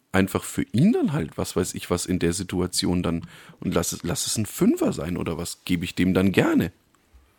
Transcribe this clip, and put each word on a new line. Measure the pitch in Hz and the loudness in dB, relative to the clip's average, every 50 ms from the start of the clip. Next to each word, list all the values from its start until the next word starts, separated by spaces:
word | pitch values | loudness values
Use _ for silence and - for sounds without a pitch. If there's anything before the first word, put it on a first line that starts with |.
| _ _ | _ _
einfach | - 95 95 92 - 92 | 0 2 2 2 0 -2
für | - - - - - - | -4 -4 -4 -4 -4 0
ihn | - 113 156 214 | 2 4 4 4
dann | 294 381 311 196 | 4 4 2 0
halt, | 139 147 80 - - - | 0 -2 -4 -4 -6 -6
was | 92 - - | -6 -2 -2
weiß | - 92 - - | -2 -2 -2 -4
ich | - - - | -8 -4 -2
was | 90 87 - | -2 -2 0
in | - 92 85 | 0 0 2
der | 87 85 | 2 0
Situation | 87 90 95 - - 90 90 87 - - - 90 90 90 85 | 0 0 -4 -4 -2 -2 -2 -2 -2 -2 0 0 0 0 0
dann | 85 82 82 - - - - - - - - | 0 -2 -4 -6 -8 -16 -20 -20 -20 -14 -8
und | - - 82 | -4 -2 0
lass | 85 82 - | 0 0 -2
es, | - - | -4 -6
lass | - 85 82 - - | -4 -4 -4 -4 -4
es | - - | -4 -2
ein | - 107 | -4 -4
Fünfer | - - - 170 226 330 359 339 262 | -4 -2 0 2 2 2 2 0 -2
sein | - - 76 87 - | -2 -2 -4 -4 -4
oder | - - - 82 80 | -4 -4 -4 -4 -4
was, | 85 - - - - | -6 -8 -10 -8 -4
gebe | - 92 85 - | -2 -2 0 -2
ich | - - | -2 -2
dem | - 90 92 90 | 0 2 2 4
dann | - 95 98 | 4 4 4
gerne. | 90 - 254 330 330 277 - - - _ _ _ _ _ _ _ _ - _ _ _ | 4 4 4 4 4 2 2 0 -2 _ _ _ _ _ _ _ _ -20 _ _ _